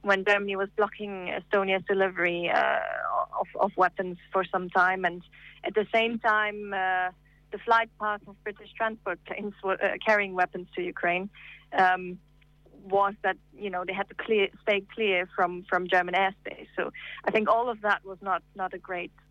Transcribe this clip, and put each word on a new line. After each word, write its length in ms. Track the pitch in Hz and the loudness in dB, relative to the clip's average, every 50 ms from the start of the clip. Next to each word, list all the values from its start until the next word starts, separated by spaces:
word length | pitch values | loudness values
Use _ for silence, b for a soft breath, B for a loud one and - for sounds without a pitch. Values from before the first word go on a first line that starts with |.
when 240 | _ 202 202 196 190 | _ 2 2 2 4
Germany 300 | 208 208 202 202 202 196 | 2 2 2 2 -2 -2
was 140 | 190 196 196 - | -2 -4 -4 0
blocking 520 | - 214 202 - - 214 202 196 190 185 180 | 0 0 0 0 -8 -10 -8 -8 -8 -6 -6
Estonia's 560 | 143 - 180 _ - 202 196 190 190 190 180 | -6 -8 -6 _ 0 2 2 2 0 0 0
delivery, 640 | - 202 190 196 190 185 180 170 175 175 170 170 170 | 0 2 2 2 2 2 0 0 0 0 0 0 2
uh, 300 | - - - 67 69 - - - - - - 76 101 - - - - - | 2 2 4 4 2 0 0 -2 -6 -6 -6 -4 -2 -2 -4 -4 -4 -6
of, 80 | 196 - - - | -6 -6 -2 0
of 100 | - 208 - | 0 0 2
weapons 400 | - 185 175 175 - 190 185 180 175 - - - | 2 2 2 2 -2 -6 -6 -6 -10 -14 -2 0
for 120 | 190 185 | 0 0
some 260 | 180 - 190 185 180 | 0 -2 -4 -4 0
time, 340 | - 196 180 180 185 185 185 | 2 4 4 4 4 2 0
and 160 | 175 175 180 175 - B B B B B B B | -2 -2 -4 -14 -16 B B B B B B B
at 100 | - 220 | -2 0
the 120 | 220 208 202 - | 0 -2 2 2
same 280 | 226 226 226 233 226 | 2 2 2 0 0
time, 520 | - 233 214 214 214 208 208 208 208 202 196 | 2 2 4 4 2 0 -2 -6 -8 -6 -4
uh, 380 | 196 190 185 185 180 185 180 180 _ _ b b b b _ | -2 0 2 2 2 0 -2 -4 _ _ b b b b _
the 80 | - 202 | -12 -10
flight 320 | - - 233 226 226 226 _ _ | 2 4 4 4 4 2 _ _
path 220 | 214 214 208 208 - - | -2 -2 -2 -2 -6 -14
of 80 | 202 _ _ | -20 _ _
British 260 | 214 202 208 208 202 - | -12 -12 -12 -16 -20 -6
transport 420 | - 226 220 220 220 _ 202 175 175 _ | -4 -4 -4 -4 -4 _ -6 -6 -6 _
planes 300 | - 170 - 208 208 196 - - | -10 -10 -8 -8 -8 -10 -6 -2
were, 100 | 196 190 | -2 -2
uh, 220 | - - 196 - - - | 0 0 -2 -2 -2 2
carrying 280 | - 220 208 202 196 185 | 2 4 4 2 0 0
weapons 340 | 180 180 180 - 185 180 - - | 0 0 0 -2 -10 -12 -8 -8
to 60 | - 175 | -6 -6
Ukraine, 460 | 180 - - - 175 175 180 190 208 B B B B B B B B - | -6 -6 -2 -2 0 0 0 -2 -6 B B B B B B B B 0
um, 420 | 190 190 185 185 185 185 180 180 - _ _ _ _ _ _ _ _ _ - - - 196 | 4 4 4 4 2 -2 -8 -10 -12 _ _ _ _ _ _ _ _ _ -20 -20 -20 -8
was 300 | 190 190 196 196 202 208 - - | 0 2 2 2 2 0 -2 -2
that, 120 | 202 185 - _ _ _ - | -2 -2 -2 _ _ _ -10
you 120 | 202 202 | -10 -6
know, 140 | 185 180 185 | -6 -6 -6
they 80 | 180 190 | -6 -4
had 160 | 190 - _ | -6 -6 _
to 60 | - | -6
clear, 320 | - - - 226 208 196 196 - - _ | -12 -2 0 2 2 2 2 -2 -6 _
stay 220 | - 208 202 196 202 - | 0 0 0 0 _ -6
clear 340 | - 220 208 190 180 180 185 - | -2 0 2 2 0 0 -2 0
from, 300 | - 190 175 180 180 185 - | 0 0 0 0 -4 -6 -2
from 200 | - 180 180 180 | -2 -2 0 4
German 260 | 185 180 180 180 180 | 2 2 2 4 2
airspace. 540 | 185 190 190 202 _ _ - - - - - - | 2 2 2 0 _ _ -14 -14 -14 -18 -12 -6
So 160 | - 180 - - B B B B B B | -6 -6 -6 -6 B B B B B B
I 60 | - 185 | 0 0
think 160 | 220 214 208 | 2 4 4
all 200 | 220 226 240 254 | 4 4 4 0
of 120 | 233 214 | -2 -2
that 240 | 208 208 202 165 156 | 0 0 0 0 _
was 140 | 190 196 175 196 | -10 -14 -10 -4
not, 200 | 196 185 170 156 _ _ | -2 -2 -2 -2 _ _
not 200 | 196 190 185 185 | -6 -6 -6 -6
a 40 | 185 | -8
great 340 | 175 - 185 180 175 160 _ - _ _ | -10 -8 -6 -6 -6 -8 _ -20 _ _